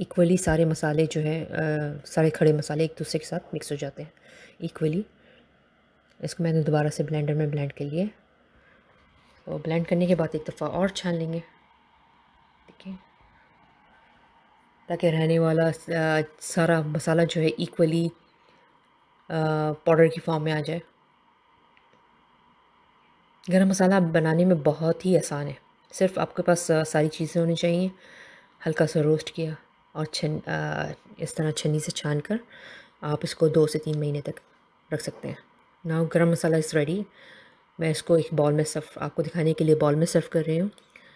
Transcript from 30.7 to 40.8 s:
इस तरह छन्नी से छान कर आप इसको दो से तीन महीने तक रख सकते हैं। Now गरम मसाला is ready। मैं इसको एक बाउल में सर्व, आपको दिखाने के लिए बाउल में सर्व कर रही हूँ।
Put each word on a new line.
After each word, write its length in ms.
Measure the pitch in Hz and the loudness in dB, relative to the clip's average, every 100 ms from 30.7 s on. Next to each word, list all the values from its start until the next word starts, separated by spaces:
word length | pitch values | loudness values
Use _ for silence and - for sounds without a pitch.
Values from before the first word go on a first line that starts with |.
| 151 147 - - - | -4 -6 -10 -18 -12
इस 160 | 160 - | -10 -4
तरह 140 | 156 | -2
छन्नी 300 | 151 151 151 | -2 -2 -2
से 120 | 160 | -4
छान 280 | - 151 147 | -6 -4 -4
कर 200 | - 226 - - - - - _ | -2 -6 -6 -20 -20 -20 -20 _
आप 180 | 147 151 | -6 -4
इसको 240 | 165 - 160 | -4 0 2
दो 180 | 156 156 | 4 2
से 120 | 156 | 0
तीन 200 | 156 151 | -4 -4
महीने 220 | 147 143 | -4 -4
तक 140 | 139 - _ _ _ _ - | -8 -12 _ _ _ _ -8
रख 80 | 156 | -6
सकते 280 | - - 135 | -6 -10 -12
हैं। 100 | 127 _ _ _ _ 165 | -12 _ _ _ _ -4
Now 260 | 160 160 | -2 0
गरम 180 | 170 170 | 4 4
मसाला 280 | 165 165 160 | 4 2 2
is 160 | 156 | 2
ready। 300 | 156 147 190 202 - - - - _ _ - | 0 0 -2 -6 -14 -20 -20 -20 _ _ -4
मैं 100 | 160 | -2
इसको 280 | 156 - 165 | -2 2 2
एक 160 | 151 | 2
बाउल 180 | 151 147 | 2 2
में 120 | 151 | 2
सर्व, 360 | 151 156 - - | 0 -4 -10 -10
आपको 220 | 147 - | -8 -4
दिखाने 300 | 147 175 156 | -4 0 0
के 120 | 156 | 2
लिए 100 | 156 | 4
बाउल 220 | 156 151 151 | 4 4 2
में 100 | 170 | 2
सर्व 220 | 165 - | 2 0
कर 100 | 165 | -2
रही 160 | 156 160 | 0 -2
हूँ। 120 | 202 - | -2 -6